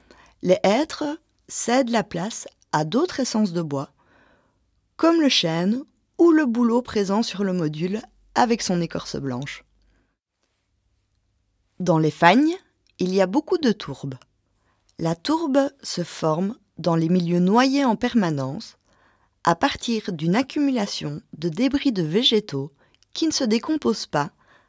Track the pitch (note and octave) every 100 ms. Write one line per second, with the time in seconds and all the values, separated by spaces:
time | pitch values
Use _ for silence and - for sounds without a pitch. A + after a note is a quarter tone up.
0 | _ - - _ F3 F#3 F#3 A3 D#4 -
1 | C#4+ D4+ _ _ - - - B3 B3 A#3
2 | - E3+ F#3+ - - - _ D#3 D#3 G#3+
3 | F4+ - B3+ A3 G#3+ E3+ D#3+ C#3 D3 _
4 | _ _ _ _ _ _ _ _ _ -
5 | E4 E4 D4 - E3 E3 F3+ A#3+ D4+ _
6 | _ - E4+ D#4 C#4+ A#3 A#3+ A#3 B3 G#3+
7 | F#3+ G3+ A#3 F#3 G3+ F3+ D#3 D3+ F3+ G#3+
8 | - _ _ - A#3+ A#3 - F3 E3+ E3
9 | - C#3+ C#3 B2 C#3 - _ _ _ _
10 | _ _ _ _ _ _ _ _ _ _
11 | _ _ _ _ _ _ _ - F#3 D#3+
12 | D#3 - E3+ G#3+ D4+ F#4 _ _ _ -
13 | F3+ F#3+ F#3 A3+ - F4+ C#4+ G3 - C3+
14 | C#3 B2 _ _ _ _ _ _ _ -
15 | E3 E3+ - D#4 E4 C4+ C#4 - - -
16 | E3+ - D#3+ D#3 G3 A#3 _ - D#3+ E3
17 | D#3+ F#3 E3+ F3 F3+ A3 C4+ C#4 C4+ G#3
18 | B3 A#3+ F3+ D3 C3 D#3+ - - _ _
19 | _ _ _ _ - E3 C#4+ - - A3+
20 | G#3 E3+ D#3+ G3+ C4+ D4+ C#4+ B3+ G3+ -
21 | D3+ D3 - - D#3+ D#3 C4 C#4 C#4 G3+
22 | D#3 F3+ C4 A3+ G#3 C#3 C#3 _ _ _
23 | _ - D#4+ - B3+ A3+ - D#4 A#3 A3
24 | - D3+ D3 - _ _